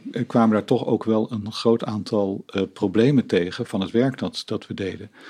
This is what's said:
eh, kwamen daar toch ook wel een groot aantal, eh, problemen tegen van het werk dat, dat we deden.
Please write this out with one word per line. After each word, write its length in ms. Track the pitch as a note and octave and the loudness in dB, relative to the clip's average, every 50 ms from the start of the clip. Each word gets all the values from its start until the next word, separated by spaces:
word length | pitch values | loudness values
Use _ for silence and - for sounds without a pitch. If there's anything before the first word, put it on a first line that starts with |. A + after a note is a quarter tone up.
| - - | -6 -8
eh, 160 | - - A#2+ - | -6 -4 -4 0
kwamen 220 | - B2 A2+ A2+ A2 | 2 4 4 6 4
daar 100 | G#2 G2+ | 2 2
toch 200 | - C3+ A#2 - | 2 0 0 2
ook 180 | - B2 G#2+ - | 0 0 0 2
wel 280 | A2+ A2 A2 A2 - | 2 2 2 0 0
een 200 | A#2+ A2 G2 A2 | -4 -6 -6 -6
groot 320 | A2 - - A#2+ A2+ A#2 - | -8 0 2 2 2 4 0
aantal, 600 | - G#2+ G#2 G2 - - G#2+ G2+ G2 G2 G#2 - - | -4 -4 -6 -4 -2 -2 0 0 0 -2 -6 -8 -6
eh, 140 | - G2 F#2+ F#2+ - | -4 -4 -4 -4 -2
problemen 520 | - G#2 G2 F2+ G#2 A2+ C3+ D3 C3 - | -2 -2 0 4 4 4 6 4 4 2
tegen 400 | - - F#2 F2 F2+ - - A#2+ | 2 0 0 0 0 -4 -6 -6
van 160 | - - G2+ | -4 -4 -4
het 100 | F#2+ - | -4 0
werk 260 | - A2+ B2 C3+ C3 - | 0 2 2 2 0 -2
dat, 240 | A2 - - - - | -6 -6 -6 -8 -8
dat 220 | - A2 G#2 - - | -6 -6 -8 -6 -8
we 60 | G#2 | -8
deden. 380 | F#2+ G2+ F#2+ - - - - - - - | -6 -6 -6 -8 -10 -14 -16 -18 -20 -20